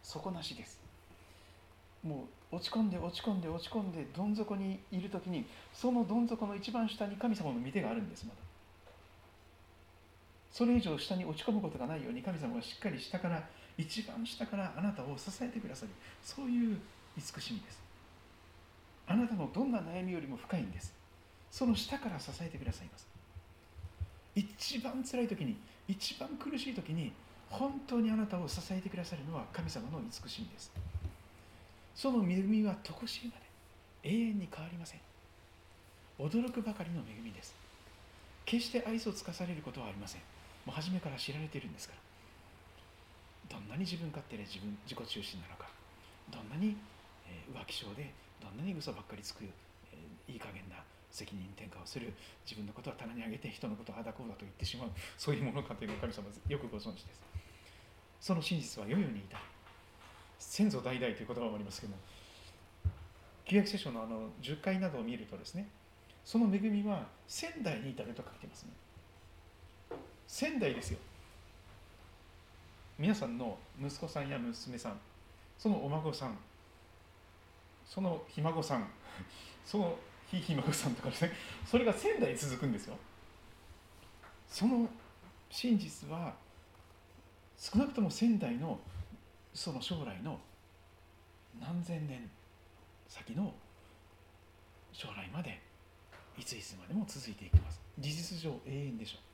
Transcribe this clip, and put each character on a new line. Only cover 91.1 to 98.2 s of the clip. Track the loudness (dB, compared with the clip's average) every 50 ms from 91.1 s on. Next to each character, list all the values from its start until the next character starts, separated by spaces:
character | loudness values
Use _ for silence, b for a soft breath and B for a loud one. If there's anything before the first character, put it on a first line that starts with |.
| -20 -20 -20 -20 -20 -20 -20 -18 -12 -10
何 | -6 -2 0 0 0
千 | 0 0 -2 0 -2
年 | -4 -4 -8 -10 -12 -16 -20 -20 -20 -20 -20 -20 -20 -20 -20 -20 -20 -20 -20 -16
先 | -14 -14 -10 -4 0
の | 0 0 0 -2 -6 -16 -20 -20 -20 -20 -20 -20 -20 -20 -20 -20 -20 -20 -20 -20 -20 -20 -20 -20 -20 -20 -20 -20 -20 -20 -18 -12
将 | -10 -8 -8 -8
来 | -8 -8 -6
ま | -4 -4
で、 | -2 -4 -4 -8 -12 -18 -20 -20 -20 -20 -20 -20 -20 -20 -18 -18 -18 -16 -14 -10
い | -8
つ | -6 -6
い | -6
つ | -8 -10 -12 -12
ま | -8 -2
で | 0
も | 0 0
続 | 0 -4 -8 -6 -6
い | -8
て | -8 -6
い | 12
き | 12 12
ま | 12 12
す。 | -6 -6 -8 -14 -10 -4
事 | -2 -2 0
実 | 0